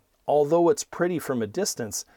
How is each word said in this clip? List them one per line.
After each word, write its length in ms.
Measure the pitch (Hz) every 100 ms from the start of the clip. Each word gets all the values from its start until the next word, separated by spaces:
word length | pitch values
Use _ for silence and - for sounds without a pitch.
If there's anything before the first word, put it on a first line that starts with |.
| _ _ -
although 440 | 147 143 165 170
it's 140 | 147
pretty 340 | - - 175 170
from 240 | - 127
a 40 | 107
distance, 600 | 135 208 - 110 - -